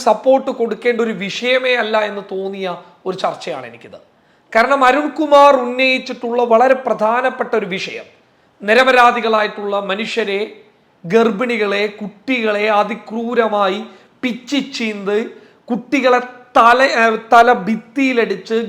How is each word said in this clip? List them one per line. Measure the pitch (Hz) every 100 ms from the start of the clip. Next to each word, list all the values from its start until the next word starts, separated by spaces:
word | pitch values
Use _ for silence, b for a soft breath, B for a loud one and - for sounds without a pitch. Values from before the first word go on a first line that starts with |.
| 226
സപ്പോർട്ട് | 220 262 262 269 240
കൊടുക്കേണ്ട | 233 208 247 233 233
ഒരു | 185
വിഷയമേ | 196 - 247 254 254 247
അല്ല | 214 220 208
എന്ന് | 202 196
തോന്നിയ | 190 196 196 185 175 b _ 185
ഒരു | 185
ചർച്ചയാണ് | 185 - - 147 123
എനിക്കിത്. | 117 113 95 _ _ _ _ _ 226
കാരണം | 247 277 254
അരുൺകുമാർ | 269 294 294 302 285 285 269 247
ഉന്നയിച്ചിട്ടുള്ള | 247 262 262 254 247 240 240 240
വളരെ | 226 262 262 247
പ്രധാനപ്പെട്ട | 214 214 240 254 254 233 220
ഒരു | 185 185
വിഷയം | - 113 - _ _ _ _ _ 202
നിരപരാധികളായിട്ടുള്ള | 226 262 254 240 233 220 220 208 214 202 202 196
മനുഷ്യരെ, | 196 220 233 202 196 214 - _ _ _ _ 170
ഗർഭിണികളെ, | 220 226 196 247 233 208 202 208 -
കുട്ടികളെ | 202 - - 254 220 208 214 208
അതിക്രൂരമായി | 202 226 - 226 233 233 220 208 190 208 220 B B _
പിച്ചിച്ചീന്ത്, | 262 214 - 277 - - 220 208 196 208 - b b b -
കുട്ടികളെ | 233 - 277 247 247 247 - - 262
തല, | 233 247
ഏ, | 269 285 226 220 -
തല | 240 240 226 185
ഭിത്തിയിലടിച്ച് | 220 - 277 269 233 208 196 - 226